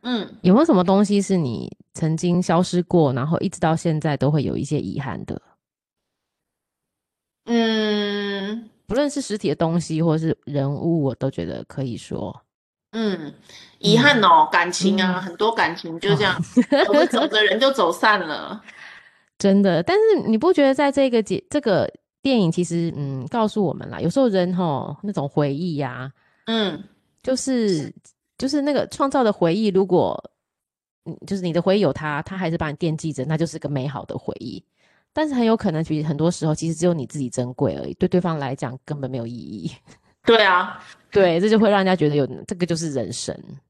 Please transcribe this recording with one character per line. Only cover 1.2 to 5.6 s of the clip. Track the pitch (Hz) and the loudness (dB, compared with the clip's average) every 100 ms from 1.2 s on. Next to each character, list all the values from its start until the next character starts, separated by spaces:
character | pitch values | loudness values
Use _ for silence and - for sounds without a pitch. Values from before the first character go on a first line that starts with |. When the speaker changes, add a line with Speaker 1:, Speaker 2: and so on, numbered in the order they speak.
Speaker 2:
是 | 190 190 | 2 0
你 | 143 110 60 - _ | 0 -4 -8 -14 _
曾 | - 160 160 | -6 -4 -2
经 | 180 175 | 0 0
消 | 180 170 | 2 2
失 | 180 175 | 2 0
过， | 170 180 147 | 2 4 4
然 | 127 139 | 2 -2
后 | 170 | -2
一 | 196 | -2
直 | - | -2
到 | 165 160 | 0 0
现 | 175 156 | 0 -2
在 | 156 139 | -2 0
都 | 127 | 2
会 | 151 | 2
有 | 131 65 | 0 -4
一 | |
些 | 139 147 | -2 -4
遗 | - - | -4 -6
憾 | 131 82 - | -6 -8 -10
的？ | - _ _ | -12 _ _